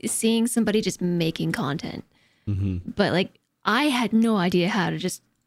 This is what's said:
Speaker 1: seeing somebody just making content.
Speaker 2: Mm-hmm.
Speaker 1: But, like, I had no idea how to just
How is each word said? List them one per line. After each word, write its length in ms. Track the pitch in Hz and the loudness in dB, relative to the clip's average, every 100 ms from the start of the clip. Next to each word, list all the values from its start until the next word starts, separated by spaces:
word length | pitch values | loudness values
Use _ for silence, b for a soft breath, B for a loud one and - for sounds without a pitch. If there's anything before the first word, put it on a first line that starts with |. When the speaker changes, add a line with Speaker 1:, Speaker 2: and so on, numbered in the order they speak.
| - | -6
Speaker 1:
seeing 420 | - 220 226 233 | 0 2 2 2
somebody 340 | 233 214 214 | 0 0 0
just 200 | 190 - | 0 -2
making 500 | 180 175 160 - 160 | -2 0 0 -2 -4
content. 520 | - 143 147 - - - _ _ _ - | -2 -2 -4 -6 -10 -14 _ _ _ -6
Speaker 2:
Mm-hmm. 420 | 98 98 92 - - | -2 -2 -2 -4 0
Speaker 1:
But, 180 | 190 | 2
like, 200 | 165 190 _ _ _ - | 2 -2 _ _ _ -2
I 200 | 226 294 | 0 2
had 280 | 247 220 | 0 2
no 240 | 220 226 214 | 2 4 2
idea 320 | 180 180 170 | 2 2 2
how 200 | 220 165 | 0 -2
to 80 | 160 | -2
just 240 | 180 - _ _ | -6 -8 _ _